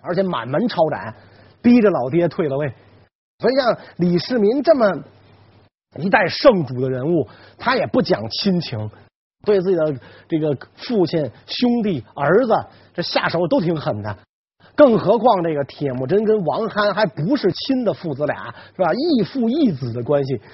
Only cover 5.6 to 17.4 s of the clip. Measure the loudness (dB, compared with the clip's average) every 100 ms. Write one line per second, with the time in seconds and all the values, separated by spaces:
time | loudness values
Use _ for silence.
5.6 | _ _ _ -8 0 0 0 2 4 4
6.6 | 0 -4 -4 -4 -2 -2 -2 -10 -20 -6
7.6 | -2 -2 0 -2 0 -2 -4 -4 -2 -2
8.6 | -2 -8 -10 -12 _ _ _ _ 0 0
9.6 | 2 0 0 -4 -12 -20 -6 -2 -2 -4
10.6 | -8 -16 -4 0 0 0 -4 -8 -14 -2
11.6 | 0 2 0 -4 -6 -4 2 4 4 0
12.6 | -2 -14 _ -10 -4 -2 -2 -2 0 0
13.6 | 0 -2 -4 -6 -8 -12 _ _ _ _
14.6 | _ 6 6 6 2 2 2 2 0 -4
15.6 | -6 -6 -6 -4 0 0 2 0 0 -2
16.6 | -2 -2 0 0 -2 -2 -2 0